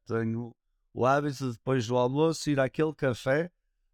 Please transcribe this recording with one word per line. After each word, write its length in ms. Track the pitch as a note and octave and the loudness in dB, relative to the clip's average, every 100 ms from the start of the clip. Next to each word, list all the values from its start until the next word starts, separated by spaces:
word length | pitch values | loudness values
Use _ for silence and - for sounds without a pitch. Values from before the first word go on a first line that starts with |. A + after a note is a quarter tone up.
| - | -4
tenho 500 | A2+ A2+ A2+ A#2 - _ _ _ | -4 -2 -4 -8 -14 _ _ _
o 120 | - A#2+ | -2 2
hábito 400 | C#3+ D3 C3 C3 | 2 0 -4 -6
de 80 | |
depois 320 | A2+ - C3 A2 | -6 -2 -2 0
do 120 | B2 | 2
almoço 520 | B2 C#3 D#3+ D#3 D3+ | 2 2 2 0 -2
ir 100 | C#3 | 0
àquele 340 | C3 - D#3 | 0 0 -2
café, 580 | D3+ C#3 A#2+ C3+ C#3+ F3 - _ _ _ | 0 -2 -2 0 0 -2 -8 _ _ _